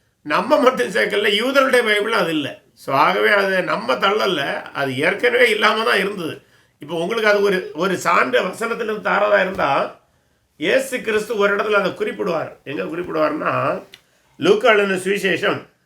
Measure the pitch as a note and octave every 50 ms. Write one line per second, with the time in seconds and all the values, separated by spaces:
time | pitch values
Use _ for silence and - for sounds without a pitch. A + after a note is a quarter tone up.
0 | _ _ _ _ - D3+ D3+ E3+ G3 A#3 D4+ D4+ C4+ B3+ - - A#3+ - F#3 A3
1 | G#3+ - G3+ G3+ G#3 A3+ G3+ G#3 A3+ C4 C4+ C#4 C4+ C4 - B3 A#3 A3 G#3 G#3
2 | G#3 A3 A#3 G#3+ F#3 E3 E3 D#3 C#3 A#2 - - _ _ _ _ - - C3+ C#3
3 | D3+ F3 F#3+ G3+ G#3 A3 G#3+ G3+ G3 G3 F#3+ F#3 F3+ D#3+ D#3 E3 - A#3+ B3+ G#3+
4 | G3 G3 G3+ G#3+ - G#3 F3+ D3 C#3 - G3 G3+ - - - - C#3 C3+ C3 B2+
5 | D3 F3 G3 - - A#3+ A#3+ A#3+ B3 A#3 G#3+ G#3 G#3+ G#3 A3 A3 A3 A#3+ A3+ G3+
6 | F#3+ G3 G#3 G3 E3+ D3 A2+ - _ _ _ _ _ _ _ - - C#3+ E3+ E3
7 | E3+ F#3 A3+ A3+ G#3+ G#3+ G#3 G3+ G3+ G3+ G3 F#3 F3+ - - D3+ F3 F#3+ F3+ D#3+
8 | - E3 F3 G3+ A#3 C4 B3+ B3 G#3 F#3 F3+ - A3 A3+ A3+ F#3+ A3+ G#3+ G#3+ G#3
9 | F3+ G3+ F#3 G3 G#3 G#3 G3+ G3 F#3+ F#3+ F#3+ F#3 E3 C#3+ C3+ D#3 G#3 - - -
10 | _ _ _ _ _ _ _ _ _ _ _ - D3 F3 A3 C4 C4+ C4 B3+ A#3+
11 | G3 A3 G#3+ G#3+ G#3 - A#3+ G3+ G3+ G3+ G3+ G3+ A3 G#3+ G#3 G3+ G3 F3 - -
12 | G#3 G#3+ - G3+ G#3+ F#3 E3+ D#3 C3+ - - - - C3 C#3+ D#3+ D#3+ D#3 D#3 E3+
13 | F3 - D#3 D#3+ D#3 D3+ C#3+ - - E3+ C3+ B2+ B2+ C#3+ E3+ - - - - -
14 | _ _ _ _ _ _ _ - - E3+ G#3 G#3 - B3+ G#3+ G3+ G3+ G3 F#3+ F3+
15 | F3+ F#3 G3+ G3+ F3+ G3 E3+ D#3+ - F#3 D3+ B2+ - - _ _ _